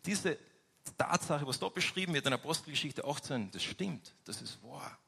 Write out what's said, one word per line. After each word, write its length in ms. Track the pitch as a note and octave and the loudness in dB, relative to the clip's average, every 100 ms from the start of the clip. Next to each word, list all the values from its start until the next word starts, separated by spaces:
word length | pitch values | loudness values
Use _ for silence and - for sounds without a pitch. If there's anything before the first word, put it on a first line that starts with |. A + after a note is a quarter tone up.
| - | 0
diese 320 | G3+ F#3 - - _ _ _ - - | 2 2 0 -6 _ _ _ -14 0
Tatsache, 480 | C3+ F3 - D3 C#3 | 2 4 2 0 2
was 140 | B2+ | 0
dort 160 | F#3+ - | 0 2
beschrieben 400 | E3+ F#3 F#3 D3 | 2 2 2 4
wird 100 | C#3 | 4
in 80 | |
Apostelgeschichte 720 | B2 C#3 D#3+ - C#3 D3 - C3+ | 2 2 -2 0 -2 -2 -2 -2
achtzehn, 460 | C#3+ - C3 G2 | -4 0 0 0
das 120 | F#2 | -2
stimmt, 520 | - - F#3 E3 - - - | -4 -2 -4 -4 -10 -18 -10
das 160 | G2 | -8
ist 220 | - - | -8 -12
wahr. 340 | A#2 - - - | -12 -10 -10 -12